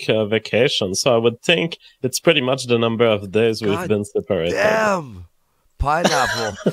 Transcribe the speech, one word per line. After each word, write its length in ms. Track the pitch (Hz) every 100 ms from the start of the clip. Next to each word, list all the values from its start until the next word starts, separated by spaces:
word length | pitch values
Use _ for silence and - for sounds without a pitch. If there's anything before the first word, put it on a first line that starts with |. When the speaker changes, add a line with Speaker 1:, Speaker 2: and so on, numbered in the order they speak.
| -
Speaker 1:
a 160 | 110 104
vacation. 680 | 110 - 107 143 - 95 95
So 200 | 143 117
I 20 |
would 240 | 117 110
think 360 | - 170 165 - - _
it's 180 | 127 -
pretty 200 | 175 151
much 240 | 127 131 123
the 100 | 117
number 280 | 117 113 117
of 260 | 104 101
days 300 | 104 117 110
we've 100 | 107 98
Speaker 2:
God 120 | 92
Speaker 1:
been 140 | 104 104
separated. 480 | 107 90 92 85 -
Speaker 2:
damn! 680 | 214 220 214 185 139 92 85 _ _ _ _ -
Pineapple. 800 | 135 156 175 147 120 117 107 98 185